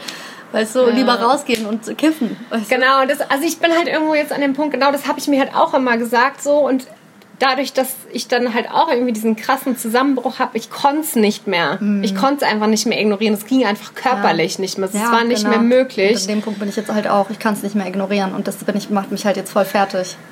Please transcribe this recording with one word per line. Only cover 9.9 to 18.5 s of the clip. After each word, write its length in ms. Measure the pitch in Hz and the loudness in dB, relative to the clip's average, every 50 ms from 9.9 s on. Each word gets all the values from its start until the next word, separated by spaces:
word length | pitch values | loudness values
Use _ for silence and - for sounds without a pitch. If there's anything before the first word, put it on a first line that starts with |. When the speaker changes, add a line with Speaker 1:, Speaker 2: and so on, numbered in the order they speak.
| 220 247 269 285 269 247 - 247 - - | 2 2 2 2 0 0 -2 -4 -2 -2
Speaker 2:
hab, 160 | 254 - - | -4 -2 -2
ich 160 | 226 - - | -6 -8 -8
konnt's 460 | - - - 285 285 311 311 - - | -4 0 2 2 2 2 -2 0 2
nicht 300 | 233 208 202 214 - - | 2 2 2 2 -2 -4
mehr. 320 | 208 185 170 165 139 175 175 | -2 0 2 2 0 0 -2
Speaker 1:
Mhm. 220 | 208 208 208 202 196 | 0 0 0 0 0
Speaker 2:
Ich 100 | 196 - | -2 0
konnt's 280 | - 269 269 285 285 | 2 2 0 2 2
einfach 240 | - - 208 214 214 | 0 0 0 2 2
nicht 180 | 220 220 214 - | 2 2 2 2
mehr 160 | 233 185 - | 0 0 2
ignorieren. 320 | 202 214 202 196 226 226 | 2 2 2 2 2 0
Es 140 | 214 202 - | 0 -2 -2
ging 180 | - 262 262 240 | 0 2 2 2
einfach 300 | 202 214 - - - - | 2 0 -2 -6 -14 -14
körperlich 640 | - - 254 262 - - 190 165 156 160 190 - | -4 -2 0 0 2 2 2 2 2 0 0 -2
Speaker 1:
Ja. 40 | - | -4
Speaker 2:
nicht 160 | 190 185 - | -4 -4 -4
mehr. 140 | 196 190 190 | -4 -4 -2
Es 20 | 202 | -2
Speaker 1:
Ja, 160 | 202 220 233 | -2 0 2
Speaker 2:
war 140 | 233 226 233 | 2 2 4
nicht 200 | 233 240 214 208 | 2 0 0 2
Speaker 1:
genau. 120 | 214 226 | 2 2
Speaker 2:
mehr 40 | 226 | 2
möglich. 560 | 233 240 247 254 262 262 - 208 190 202 240 | 4 4 4 4 2 2 0 0 2 2 2
Speaker 1:
Und 40 | 202 | 2
an 80 | 190 202 | 0 -2
dem 140 | 208 214 | -2 -2
Punkt 160 | 208 220 202 202 | -4 -4 -6 -6
bin 80 | 208 202 | -6 -4
ich 80 | 196 | -4
jetzt 160 | 220 208 - | -6 -4 -2
halt 160 | 214 214 - 180 | -2 -2 0 2
auch. 220 | 196 202 196 - | 0 0 0 -2
Ich 80 | 214 - | -6 -4
kann's 240 | - 220 202 208 | -2 -2 -2 -2
nicht 120 | - 202 208 | -6 -4 -4
mehr 120 | 208 190 | -4 -4
ignorieren. 480 | 185 185 196 196 190 208 202 190 190 185 | -4 -4 -4 -2 -2 0 -2 0 -2 -4
Und 120 | 202 - | -4 -6
das 100 | 196 | -6